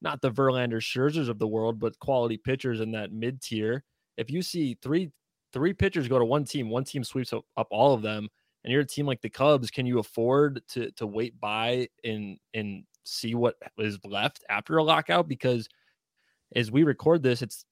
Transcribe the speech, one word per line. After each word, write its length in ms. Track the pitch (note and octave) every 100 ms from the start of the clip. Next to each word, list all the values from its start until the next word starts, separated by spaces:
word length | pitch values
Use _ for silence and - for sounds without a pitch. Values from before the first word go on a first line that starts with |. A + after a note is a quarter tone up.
not 200 | E3+ D3
the 100 | C3
Verlander 500 | A2+ C3+ B2+ B2 A2+
Scherzers 480 | G#2+ B2+ C#3 D#3+ B2+
of 100 | G#2+
the 80 | A2
world, 320 | A2 A2+ A2+
but 180 | A2+ -
quality 380 | - C3 A#2 A2
pitchers 440 | - C3 C3 A2+
in 100 | A2
that 220 | A2 G#2
mid 280 | A2 A#2+ C3
tier. 420 | - A2 G#2+ C3 - _ _ -
If 120 | A#2
you 120 | D#3+
see 360 | F3 F3 C#3+ A2+
three, 300 | B2+ E3 F3 _ _ _ _
three 200 | B2+ E3
pitchers 360 | G3+ G3 F3+ B2
go 100 | C3
to 60 | A#2
one 180 | C#3+
team, 260 | C#3 C#3+ A2+
one 140 | A#2+
team 200 | C3+ C#3
sweeps 280 | A#2+ C3+ B2
up, 140 | A2+ - -
up 120 | A2
all 220 | - C#3+
of 80 | B2
them, 260 | G#2+ G#2+ G#2+ _ _ _
and 80 | A2+
you're 100 | C3+
a 40 | C#3
team 200 | - C#3+
like 160 | B2
the 80 | A2
Cubs, 420 | - C#3 C#3+ A#2+
can 140 | - B2
you 140 | B2
afford 600 | G#2+ - A#2+ C#3 D3 B2+ -
to, 220 | B2+ A2+
to 160 | - A2
wait 320 | G#2+ A#2+ A#2
by 480 | G#2 G#2+ A2+ B2 A#2+ _
and, 340 | A#2 G#2+ G2+ F2+ _
and 300 | A2+ G#2 G2 - _ -
see 300 | - A2+ A#2
what 200 | A#2+ - - -
is 200 | G#2+ G2+
left 400 | G2+ G2+ B2+ - -
after 280 | G#2 - D#3+
a 60 |
lockout? 460 | D#3 D#3+ D#3 F3 E3
Because 400 | C3 C3+ A#2+ A2 _ _ _ _ _ _ _ _ -
as 160 | A2
we 120 | C3
record 400 | D#3 B2+ D#3 E3+
this, 180 | C3 B2
it's, 240 | A#2+ - -